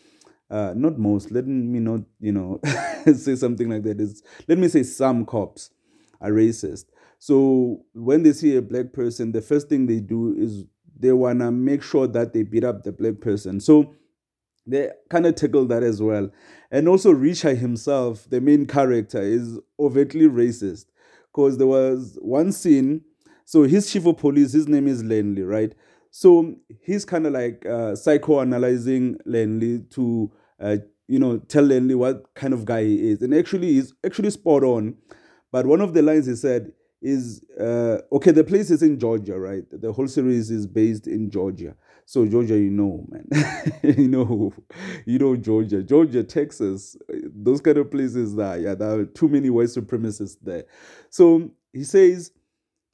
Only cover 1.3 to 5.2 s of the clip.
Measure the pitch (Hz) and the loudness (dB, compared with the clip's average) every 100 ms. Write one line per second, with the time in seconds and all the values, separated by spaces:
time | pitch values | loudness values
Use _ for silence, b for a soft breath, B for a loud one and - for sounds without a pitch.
1.3 | 117 127 135 120 120 113 113 - _ 107 | -6 -4 -4 -4 -4 -4 -6 -8 _ -4
2.3 | 101 92 95 147 127 - - - 139 - | -4 -4 -8 -6 -6 -6 0 2 2 0
3.3 | 131 127 117 117 110 107 104 104 101 B | -2 -2 -2 -4 -4 -4 -4 -6 -8 B
4.3 | B - 170 180 156 127 - 135 120 | B -2 2 2 2 0 0 0 0